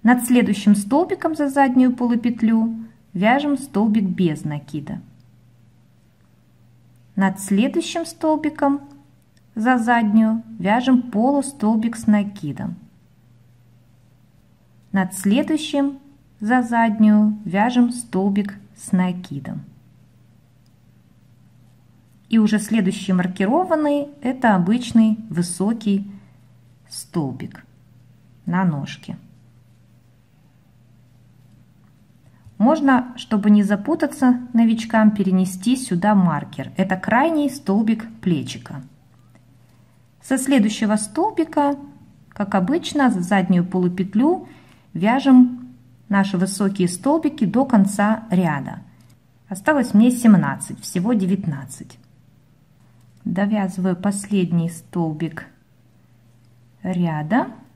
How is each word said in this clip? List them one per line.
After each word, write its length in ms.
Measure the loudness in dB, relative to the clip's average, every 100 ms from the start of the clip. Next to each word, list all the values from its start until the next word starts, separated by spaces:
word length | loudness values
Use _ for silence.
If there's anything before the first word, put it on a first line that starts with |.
Над 220 | 2 2
следующим 500 | 2 2 2 2 4
столбиком 600 | 4 2 0 0 -2 -4 -2
за 120 | -2
заднюю 460 | 2 2 4 2
полупетлю 800 | 2 -2 0 -2 0 2 2 0 -4 -14 _ _
вяжем 420 | -2 2 2 0 -4
столбик 480 | -2 0 2 2
без 400 | 0 0 -2 -2
накида. 560 | -6 -8 -10 -12 -10 -14 -14 _ _ _ _ _ _ _ _ _ _ _ _ _ _ _ _ _ _ _ _
Над 240 | -2 -2 -2
следующим 680 | -2 0 0 -2 -4 -6
столбиком 760 | -8 -4 -2 0 -2 -2 -2 -2 -6 -20 _ _ _ _ _
за 240 | -4 0 2
заднюю 640 | 2 2 4 4 2 0 -6 -6
вяжем 440 | 0 0 4 2
полустолбик 920 | 2 0 2 0 -2 -2 0 0 -2
с 140 | -2 2
накидом. 640 | 2 0 -8 -10 -8 -10 -12 -18 _ _ _ _ _ _ _ _ _ _ _ _ _ _ _ _ _ _ _ _
Над 240 | -4 -4
следующим 840 | -2 0 2 0 -2 -2 -2 -2 -4 -18 _ _ _
за 220 | 0 0
заднюю 760 | 2 0 0 4 4 6 4 0
вяжем 480 | -4 0 2 4 2
столбик 680 | 0 -6 -2 0 0 -2 -8 -20
с 160 | -20 -4
накидом. 720 | 0 0 -4 -10 -12 -10 -14 -14 -20 _ _ _ _ _ _ _ _ _ _ _ _ _ _ _ _ _ _ _ _ _ _ _ _ _
И 80 | 2
уже 200 | 4 2
следующий 540 | 0 0 0 -2 -2
маркированный — 960 | 0 0 -2 0 0 0 0 0 -2 -4 -8
это 340 | -8 0 2 2
обычный 600 | 2 0 2 2 4 0 -4
высокий 840 | -4 -4 -2 -4 -2 -2 -2 -4 -14 -20 _ _ _ _ _ _
столбик 760 | -18 -8 -6 -6 -8 -12 -16 -20 _ _ -20 _ _ _ _ -4
на 180 | 0
ножке. 540 | 0 -2 -8 -12 -16 -16 -18 -20 _ _ _ _ _ _ _ _ _ _ _ _ _ _ _ _ _ _ _ _ _ _ _ _ _ _ _ _ _ _ -20 0
Можно, 540 | 2 2 2 2 0 -14
чтобы 340 | -4 -2 4
не 140 | 4
запутаться 760 | 4 -2 -2 -2 -2 0 2 2 0
новичкам, 580 | 2 2 0 0 4 4
перенести 640 | 4 2 2 0 -2 -2 -2
сюда 380 | -2 0 2
маркер. 560 | 4 4 0 -6 -12 -10 -4
Это 200 | -2 -2
крайний 540 | 0 2 2 2 -2
столбик 560 | -4 -2 0 0 -2 -4 -6
плечика. 640 | -2 -2 -4 -12 -14 -16 -16 -20 _ _ _ _ _ _ _ _ _ _ _ _
Со 160 | -6 -4
следующего 560 | 2 2 2 0 -2
столбика, 840 | -2 -2 -4 -2 -2 -2 0 0 -2 -10 -20 -20 -20 -20
как 260 | -8 -2
обычно, 560 | 0 0 -2 -2 0 2
за 100 | 0
заднюю 440 | 0 0 2 2
полупетлю 840 | 2 0 0 -2 -2 0 2 0 -4 -20 -20 -20 _
вяжем 680 | -2 0 2 6 8 8 4 -14 -20 -20 _ _
наши 240 | 0 0 0
высокие 520 | -2 -2 -4 0 -2
столбики 580 | 0 0 0 0 -2 -2
до 180 | 0
конца 600 | 2 4 2 2 0 0 0
ряда. 520 | 0 0 -2 -6 -12 -18 -20 -20 _ _ _ _
Осталось 460 | -6 0 0 2
мне 160 | 4 4
семнадцать, 680 | 4 4 4 2 -6 -10 -14
всего 340 | -8 -4 0
девятнадцать. 840 | 0 0 -2 -4 -6 -10 -16 -20 -20 _ _ _ _ _ _ _ _ _ _ _ _
Довязываю 720 | -6 -2 0 0 -2 -2 -2 -2
последний 720 | -2 -4 -2 -2 0 0 -2
столбик 800 | -8 -10 -4 -4 -4 -8 -8 -18 _ _ _ _ _ _ _ _ _ _ _ _ _
ряда. 640 | -8 -2 -2 -4 -2 -2 -2 -10 -20